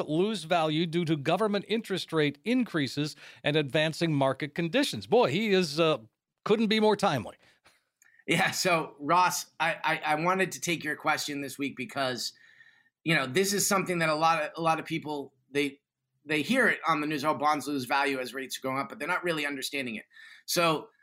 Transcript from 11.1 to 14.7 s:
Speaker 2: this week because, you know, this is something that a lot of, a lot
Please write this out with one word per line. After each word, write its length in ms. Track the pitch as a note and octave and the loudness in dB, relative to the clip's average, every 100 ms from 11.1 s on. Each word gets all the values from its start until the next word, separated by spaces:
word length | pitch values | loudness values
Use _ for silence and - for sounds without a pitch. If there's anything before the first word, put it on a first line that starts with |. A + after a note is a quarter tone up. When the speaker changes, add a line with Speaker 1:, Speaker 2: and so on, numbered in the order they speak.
| C#3+ - C#3+ | -2 -2 -6
Speaker 2:
this 180 | C#3 - | -8 -6
week 180 | C#3 A2 | -6 -6
because, 580 | A2+ C#3 C3 A#2+ - - _ _ - _ _ _ | -8 -4 -2 -4 -8 -12 _ _ -20 _ _ _
you 120 | D3+ D#3 | 0 0
know, 100 | C3 | 0
this 260 | D3 G3 | 0 0
is 140 | G3+ - | 0 2
something 320 | G3 F3+ F3 | 0 0 0
that 100 | D#3+ | 0
a 60 | |
lot 260 | D3+ E3 E3 | 2 2 2
of, 100 | D3+ D#3+ | -2 -2
a 40 | |
lot 180 | E3 | 0